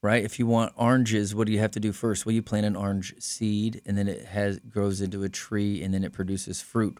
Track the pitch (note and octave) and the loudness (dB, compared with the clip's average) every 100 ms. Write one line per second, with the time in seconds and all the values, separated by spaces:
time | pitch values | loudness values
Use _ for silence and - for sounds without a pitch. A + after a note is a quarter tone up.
0 | G#2 A#2 A#2+ - A#2 A#2 A2+ - A#2 B2+ | 4 2 2 0 2 4 2 2 4 4
1 | A#2 A2 G2+ G2+ G#2+ G#2 G#2+ - G#2+ G2 | 4 2 0 0 0 2 2 0 -2 0
2 | A#2 G2+ - A2+ A2+ G#2+ G#2 F#2 G2 G2 | -2 -2 0 0 0 0 0 0 -2 -2
3 | F#2 - - - A2 G#2 A2 A2 - G2 | -4 -10 -10 -4 -2 0 -2 -4 -4 -2
4 | G2+ - - G2+ G2+ G2 A#2+ G#2 G2+ G2 | 0 -4 -6 -2 0 -2 -6 -2 0 0
5 | G2 G2 G2 - - G#2+ G2+ G2+ F#2 F#2+ | -2 -2 -6 -6 -4 -2 0 0 0 0
6 | F#2+ - F#2+ G2 - - - A#2 G#2 - | -2 -4 -4 -4 -6 -10 -4 0 0 -2